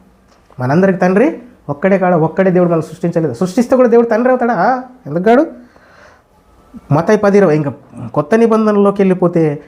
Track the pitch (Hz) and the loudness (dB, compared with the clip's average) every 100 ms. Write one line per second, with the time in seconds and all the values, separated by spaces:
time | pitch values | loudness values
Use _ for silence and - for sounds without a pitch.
0 | _ _ _ _ _ - 127 156 196 185 | _ _ _ _ _ -8 -2 0 0 0
1 | 180 190 294 - - - - 143 190 196 | 0 2 0 -2 -14 -14 -10 -4 0 0
2 | 180 175 156 175 190 175 175 165 - - | 2 0 0 0 0 2 0 -2 -6 -8
3 | 170 170 156 117 180 247 240 262 247 233 | -6 -2 -4 -4 -4 -2 0 2 4 2
4 | 233 214 247 254 240 202 202 254 254 - | 2 0 0 0 -2 -2 -2 -2 -8 -18
5 | 147 160 196 247 320 - - _ _ - | -10 -2 2 2 2 -6 -20 _ _ -20
6 | - _ _ _ _ _ _ 240 - 143 | -20 _ _ _ _ _ _ -14 -2 0
7 | 175 208 202 202 185 151 139 117 - 120 | 2 2 2 2 2 2 -2 -8 -14 -16
8 | 120 - - 226 226 220 214 208 202 196 | -8 -6 -2 2 2 2 0 2 0 0
9 | 190 185 175 175 156 147 | 0 0 0 0 -2 -4